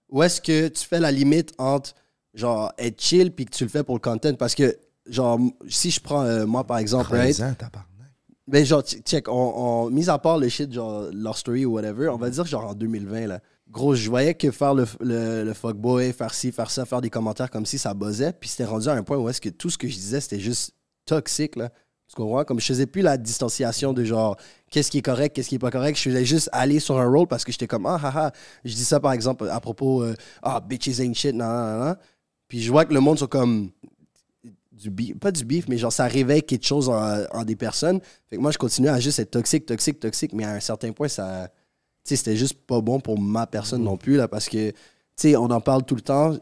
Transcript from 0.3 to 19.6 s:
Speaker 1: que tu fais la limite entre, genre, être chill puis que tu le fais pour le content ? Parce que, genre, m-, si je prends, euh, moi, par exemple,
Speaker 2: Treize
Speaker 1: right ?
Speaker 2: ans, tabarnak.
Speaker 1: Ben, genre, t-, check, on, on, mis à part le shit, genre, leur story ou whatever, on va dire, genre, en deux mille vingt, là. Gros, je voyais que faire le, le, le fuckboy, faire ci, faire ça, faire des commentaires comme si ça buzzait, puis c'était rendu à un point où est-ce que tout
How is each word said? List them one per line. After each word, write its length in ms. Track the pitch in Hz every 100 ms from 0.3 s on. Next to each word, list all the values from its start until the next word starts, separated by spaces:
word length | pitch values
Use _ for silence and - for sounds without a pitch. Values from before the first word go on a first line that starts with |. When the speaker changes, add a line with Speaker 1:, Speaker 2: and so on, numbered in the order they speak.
| 175
Speaker 1:
que 300 | - 156 160
tu 160 | - -
fais 140 | 170
la 100 | 160
limite 440 | 139 139 156 160 -
entre, 380 | 131 139 135 - _ _ _
genre, 360 | 107 120 113 110 -
être 240 | 117 110
chill 320 | - 175 185
puis 140 | - 123
que 100 | -
tu 80 |
le 60 | 120
fais 120 | 156
pour 100 | 139
le 60 | 120
content ? 320 | - 113 151
Parce 200 | 135 -
que, 220 | - 135 - _ _ -
genre, 280 | 120 123 117
m-, 100 | 123 - -
si 240 | - 180
je 100 | -
prends, 240 | - 143
euh, 200 | 127 113
moi, 220 | 107 120 127
par 100 | 120
exemple, 300 | 107 123 117
Speaker 2:
Treize 340 | 120 127 147
Speaker 1:
right ? 120 | 123
Speaker 2:
ans, 20 | 123
tabarnak. 300 | - - - - 123 _ _ _ -
Speaker 1:
Ben, 200 | 143 143
genre, 180 | 151
t-, 140 | 127 -
check, 280 | - 151 113
on, 20 | 123 127 - 123 117 117
on, 20 |
mis 200 | 131 175
à 80 | 147
part 180 | 160 165
le 140 | 123
shit, 200 | - 147
genre, 340 | 120 113 104 98
leur 280 | 98 107 110
story 260 | - 123
ou 80 | 131
whatever, 360 | 110 107 104 156
on 100 | 120
va 100 | 123
dire, 160 | 127
genre, 220 | 175 135 110
en 80 |
deux 120 | 104 110
mille 180 | 110 101
vingt, 200 | 110 110
là. 140 | 92 - _ _
Gros, 240 | 113 139
je 160 | 131 107
voyais 240 | 123 143
que 160 | 170 147
faire 240 | - 143
le, 100 | 139 120 120
le, 420 | 127 117 113 113
le 100 | 107
fuckboy, 580 | 107 113 104 113 127 127
faire 220 | 120 113
ci, 180 | - 127
faire 180 | 120 113
ça, 140 | -
faire 160 | 123 123
des 80 | 117
commentaires 420 | 117 113 107 107
comme 140 | 110
si 140 | 107 139
ça 160 | 113
buzzait, 400 | 101 104 104 147
puis 120 | 175 -
c'était 160 | - 117
rendu 220 | 110 117
à 40 |
un 100 | 135
point 140 | 95 143
où 100 | 117
est-ce 100 | 123
que 80 | 110
tout 220 | -